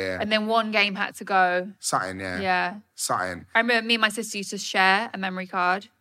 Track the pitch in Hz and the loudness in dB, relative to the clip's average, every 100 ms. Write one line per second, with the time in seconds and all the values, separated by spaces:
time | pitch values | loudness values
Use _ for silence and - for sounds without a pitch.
0 | 190 92 214 214 214 226 220 214 202 202 | -2 -2 -2 0 2 2 2 2 2 0
1 | 202 - 202 190 185 180 190 190 - 135 | -6 -8 0 4 4 2 -2 -8 -2 -2
2 | 95 95 95 185 190 180 180 208 - - | -2 -4 -6 -2 0 0 -2 -6 -14 -8
3 | - 117 92 87 - 226 233 233 226 233 | -2 -2 -2 -6 -2 0 2 2 2 2
4 | 214 214 214 202 190 202 - 202 190 196 | 2 0 -6 -8 -8 -8 -2 2 4 4
5 | 233 190 190 185 185 190 180 190 - _ | 0 -6 -6 -6 -6 0 2 0 -4 _